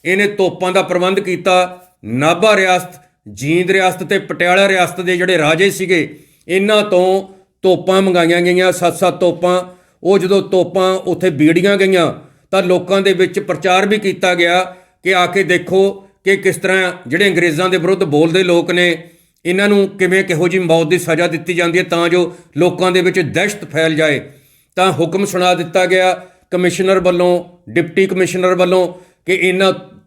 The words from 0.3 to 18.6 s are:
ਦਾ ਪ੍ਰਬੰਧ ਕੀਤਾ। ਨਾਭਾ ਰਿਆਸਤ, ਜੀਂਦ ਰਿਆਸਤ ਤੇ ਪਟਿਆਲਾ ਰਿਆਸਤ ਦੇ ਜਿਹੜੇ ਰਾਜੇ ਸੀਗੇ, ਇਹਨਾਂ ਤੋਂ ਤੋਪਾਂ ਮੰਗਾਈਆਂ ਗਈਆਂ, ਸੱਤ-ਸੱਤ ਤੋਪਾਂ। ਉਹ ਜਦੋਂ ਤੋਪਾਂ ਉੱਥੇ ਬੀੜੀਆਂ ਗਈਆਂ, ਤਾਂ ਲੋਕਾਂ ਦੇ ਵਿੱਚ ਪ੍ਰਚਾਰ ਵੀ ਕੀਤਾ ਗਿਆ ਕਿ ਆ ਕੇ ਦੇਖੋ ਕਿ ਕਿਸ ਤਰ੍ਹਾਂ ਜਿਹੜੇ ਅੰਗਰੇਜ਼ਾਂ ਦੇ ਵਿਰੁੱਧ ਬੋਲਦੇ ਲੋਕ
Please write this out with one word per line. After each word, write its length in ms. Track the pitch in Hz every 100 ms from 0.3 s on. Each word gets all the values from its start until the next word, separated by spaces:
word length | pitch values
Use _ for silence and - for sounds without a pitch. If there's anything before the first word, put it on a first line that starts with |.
| 202 185 - 185
ਦਾ 100 | 190
ਪ੍ਰਬੰਧ 380 | 156 175 180 196
ਕੀਤਾ। 640 | 180 180 185 180 180 180 _ _ 104
ਨਾਭਾ 500 | 123 151 175 214 202
ਰਿਆਸਤ, 340 | 190 180 175 - _ _ 107
ਜੀਂਦ 380 | 95 143 170 180
ਰਿਆਸਤ 320 | 190 185 180
ਤੇ 160 | 170 196
ਪਟਿਆਲਾ 480 | 196 165 175 185 196
ਰਿਆਸਤ 340 | 190 170 180
ਦੇ 160 | 180 175
ਜਿਹੜੇ 200 | 180 175
ਰਾਜੇ 320 | 151 165 196
ਸੀਗੇ, 500 | 160 185 175 - - - _ -
ਇਹਨਾਂ 360 | 185 202 214
ਤੋਂ 440 | 208 180 185 190 190 - _ _
ਤੋਪਾਂ 400 | 190 170 180 190
ਮੰਗਾਈਆਂ 400 | 196 175 165 175
ਗਈਆਂ, 300 | 175 180 185
ਸੱਤ-ਸੱਤ 480 | 175 175 165 180 170
ਤੋਪਾਂ। 440 | 180 170 180 180 180 - _ _
ਉਹ 160 | 175 196
ਜਦੋਂ 220 | 180 196
ਤੋਪਾਂ 520 | 185 185 170 190 185
ਉੱਥੇ 360 | 190 185 175 185
ਬੀੜੀਆਂ 480 | 139 151 160 196 202
ਗਈਆਂ, 360 | 190 185 151 - - _ _
ਤਾਂ 120 | 190
ਲੋਕਾਂ 380 | 180 180 175 196
ਦੇ 120 | 196
ਵਿੱਚ 260 | 180 185 202
ਪ੍ਰਚਾਰ 480 | - 151 185 185 202
ਵੀ 100 | 214
ਕੀਤਾ 380 | 196 175 185 175
ਗਿਆ 400 | 170 180 185 - _ _
ਕਿ 120 | 180 185
ਆ 100 | 180
ਕੇ 180 | 185
ਦੇਖੋ 640 | 180 180 175 185 196 196 - _
ਕਿ 140 | 190 196
ਕਿਸ 180 | 196 160
ਤਰ੍ਹਾਂ 380 | 185 190 185 175 120
ਜਿਹੜੇ 220 | 160 202
ਅੰਗਰੇਜ਼ਾਂ 400 | 175 175 151 185
ਦੇ 80 | 180
ਵਿਰੁੱਧ 260 | 175 190
ਬੋਲਦੇ 400 | 175 147 165 175
ਲੋਕ 280 | 180 170